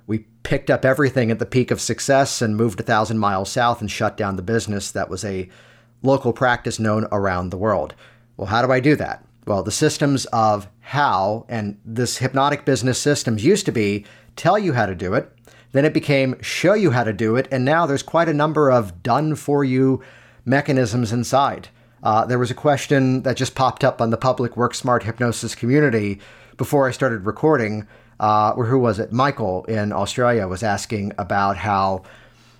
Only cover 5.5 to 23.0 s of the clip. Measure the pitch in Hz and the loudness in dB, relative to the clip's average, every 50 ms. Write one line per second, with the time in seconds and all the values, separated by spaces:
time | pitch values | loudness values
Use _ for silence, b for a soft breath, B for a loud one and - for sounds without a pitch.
5.5 | b b b b b b b b b b - 131 139 135 - 123 113 - 135 123 | b b b b b b b b b b 0 2 2 2 2 -2 -2 2 2 2
6.5 | 120 120 - 120 113 - 110 110 107 107 110 - 107 104 98 98 92 90 90 90 | 2 0 -2 -6 -6 -2 0 0 0 0 -2 -2 -2 -2 0 0 -2 -2 -4 -6
7.5 | 92 90 92 92 95 87 73 - - b b b b b b b b - - 98 | -6 -4 -2 0 0 0 -2 -6 -10 b b b b b b b b -12 -6 -2
8.5 | 107 117 123 127 131 131 123 147 147 - 95 - - - - _ _ _ - - | 0 0 2 2 2 2 4 4 2 2 0 -6 -8 -12 -14 _ _ _ -6 -4
9.5 | 104 95 90 104 - - 151 151 147 - 151 143 139 127 - - - 117 110 110 | -2 -2 -2 -4 -2 0 0 0 0 2 0 0 0 0 -2 -2 0 2 2 2
10.5 | 104 104 98 92 _ _ _ - - 139 143 135 101 92 95 101 107 117 - - | 2 0 -2 -8 _ _ _ -6 -2 0 0 2 2 2 0 0 -2 -4 -6 -8
11.5 | 120 110 104 101 101 - - 107 113 113 123 113 - - 123 127 - 135 135 143 | -8 -6 -6 -6 -8 -10 -12 -10 -4 -4 -2 -2 -2 -4 -4 -2 0 0 0 0
12.5 | 143 139 - - 135 117 110 131 120 - - 147 147 139 - 127 113 104 104 151 | 0 -2 0 0 0 0 2 -2 -2 0 0 0 0 0 0 -2 -2 0 2 2
13.5 | 208 208 - - 107 117 107 101 101 101 101 B B B B B B - - 165 | 2 2 2 -2 -2 0 0 0 -2 -2 -6 B B B B B B -2 0 2
14.5 | 190 220 208 175 135 120 107 95 95 85 98 90 101 135 - - _ _ b b | 2 2 2 0 0 0 0 -2 -2 -4 -4 -2 -2 -2 -2 -4 _ _ b b
15.5 | b b b b - 135 143 156 151 156 - - 143 135 135 131 123 - - - | b b b b 0 2 2 2 2 0 0 2 2 2 2 0 -2 -4 -8 -8
16.5 | - - - 165 208 226 202 160 120 127 113 110 104 92 113 110 113 127 135 - | -6 0 2 4 4 4 4 2 2 2 0 0 0 0 0 0 2 0 0 -2
17.5 | 135 127 127 135 156 165 175 143 139 135 - - - 165 170 165 151 147 147 160 | -2 0 0 2 2 2 2 2 0 -2 -4 -2 0 0 2 2 2 2 0 0
18.5 | 151 151 151 135 127 123 110 98 87 87 - 120 117 135 151 156 151 - - - | 2 2 4 4 4 4 2 0 -8 -8 -2 0 0 2 2 0 -2 -4 -2 -2
19.5 | 143 143 143 131 127 131 131 131 131 127 B B B B B B B B B 120 | 0 0 2 2 2 4 4 4 2 0 B B B B B B B B B 0
20.5 | 131 143 147 - 143 131 127 101 104 123 120 101 117 123 117 - - 135 139 123 | 0 0 2 2 2 2 2 0 0 -2 -2 0 -2 -2 -2 0 2 2 2 2
21.5 | 98 80 - - b b b b b b - 110 107 110 - 110 127 123 123 110 | -2 -6 -12 -18 b b b b b b -2 0 2 2 2 2 0 0 0 -2
22.5 | 120 - - 151 143 131 - - 147 135 | -4 -2 2 2 2 2 2 2 2 2